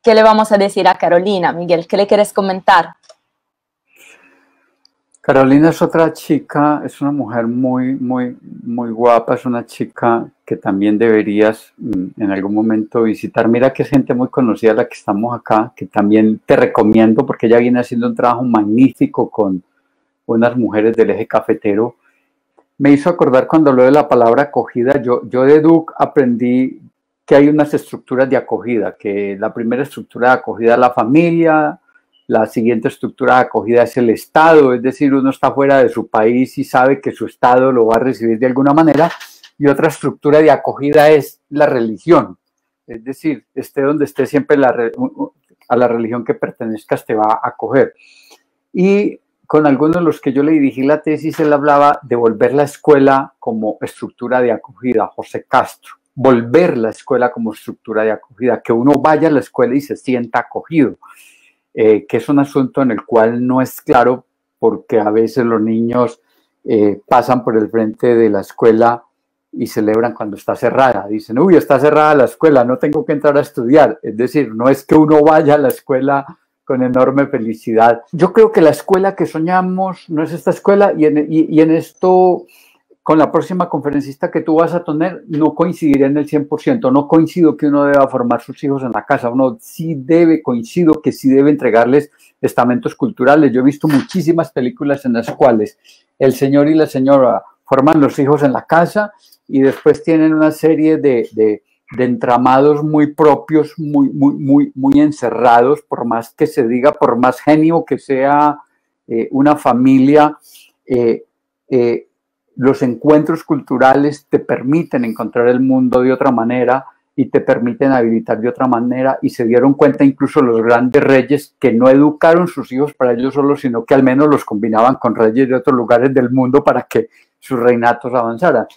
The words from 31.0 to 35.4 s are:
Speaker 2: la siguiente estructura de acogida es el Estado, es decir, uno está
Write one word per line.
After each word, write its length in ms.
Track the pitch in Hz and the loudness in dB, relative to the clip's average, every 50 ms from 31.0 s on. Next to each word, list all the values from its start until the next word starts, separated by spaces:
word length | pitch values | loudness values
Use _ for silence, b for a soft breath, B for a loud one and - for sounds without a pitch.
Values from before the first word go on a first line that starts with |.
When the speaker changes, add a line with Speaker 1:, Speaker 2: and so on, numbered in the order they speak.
| 113 110 135 160 170 170 170 165 165 160 156 156 151 151 175 - _ _ _ _ _ _ _ _ _ - | -2 0 2 2 2 2 0 0 0 2 2 0 0 -2 -6 -8 _ _ _ _ _ _ _ _ _ -2
Speaker 2:
la 180 | 117 110 110 | -2 0 0
siguiente 420 | 110 - 127 110 117 120 110 113 135 | -2 -2 -2 -2 0 0 -2 -2 -6
estructura 480 | - - - 110 - - 131 123 123 | -6 -8 -12 -10 -8 -4 0 2 2
de 40 | 127 | 2
acogida 400 | 123 - - 110 98 110 117 120 | 2 0 -2 -4 -2 0 2 2
es 140 | 117 113 - | 2 0 0
el 140 | 131 123 117 | -2 0 0
Estado, 640 | 104 - - _ - 156 160 165 160 156 143 127 123 | -2 -2 -4 _ 0 2 4 6 6 6 6 4 2
es 80 | 120 | 0
decir, 300 | 117 131 127 - 151 139 | -2 -4 -4 -2 0 0
uno 180 | 135 139 131 135 | 0 0 0 -2
está 220 | 131 - | -2 -2